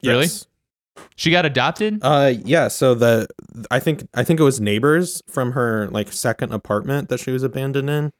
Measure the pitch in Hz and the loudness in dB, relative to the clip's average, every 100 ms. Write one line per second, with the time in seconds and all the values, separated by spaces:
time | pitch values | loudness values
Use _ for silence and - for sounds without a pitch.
0 | 127 120 160 - - _ _ _ _ - | 0 0 0 -4 -14 _ _ _ _ -20
1 | - _ - 175 156 127 131 170 214 214 | -20 _ 0 2 2 0 0 0 -4 -2
2 | 135 147 139 120 92 160 120 - 131 120 | 2 4 4 2 0 2 2 2 2 4
3 | 117 113 110 - - - 113 123 165 147 | 4 4 0 -10 -20 -18 -4 -2 0 -4
4 | - - 120 165 147 117 104 104 135 156 | -6 -4 0 4 4 4 0 2 2 2
5 | 175 - - - 123 123 120 110 101 107 | 0 -6 -8 -4 -2 0 0 0 -2 -4
6 | 104 - 123 110 123 113 - 104 131 143 | -4 -4 -4 -2 -4 -6 -2 -4 -2 -4
7 | 139 127 - 127 131 135 135 135 139 147 | -4 -6 -4 -4 -4 -4 -4 -4 -2 -2
8 | 147 - | -4 -8